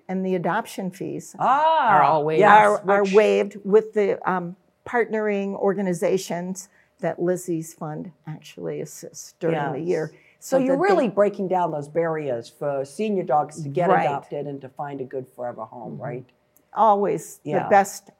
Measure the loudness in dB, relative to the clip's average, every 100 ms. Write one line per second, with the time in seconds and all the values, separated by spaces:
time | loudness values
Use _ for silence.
0 | -8 -4 -2 -2 -2 -2 -4 -8 -10 -8
1 | -10 -10 -12 -4 0 2 2 2 4 4
2 | 4 4 2 4 8 8 8 4 2 2
3 | 4 6 6 4 0 -6 2 2 4 0
4 | 0 0 -2 -4 -4 -12 _ _ -6 -2
5 | -2 -2 -2 -2 -4 -2 -2 0 -2 -2
6 | 0 -2 -2 -6 -6 -10 -14 _ _ _
7 | -6 -2 -2 -2 -4 -6 -8 -12 -10 -10
8 | -12 -16 -16 -16 -16 -12 -10 -8 -10 -14
9 | -18 -18 -20 _ -2 -2 -4 -6 -4 -4
10 | -4 -10 _ _ -2 0 2 2 4 4
11 | 2 2 2 0 -2 0 0 -2 -4 -2
12 | -2 -2 -4 -6 -8 -8 -4 -4 -6 -4
13 | -2 -2 0 0 0 -6 -6 0 2 4
14 | 2 -2 -6 -10 -8 -10 -12 -12 -10 -10
15 | -10 -10 -12 -10 -10 -10 -14 -14 -14 -10
16 | -10 -10 -14 _ _ _ _ 2 4 4
17 | 2 -2 -6 -14 -4 -2 2 4 2 -4
18 | -18 -6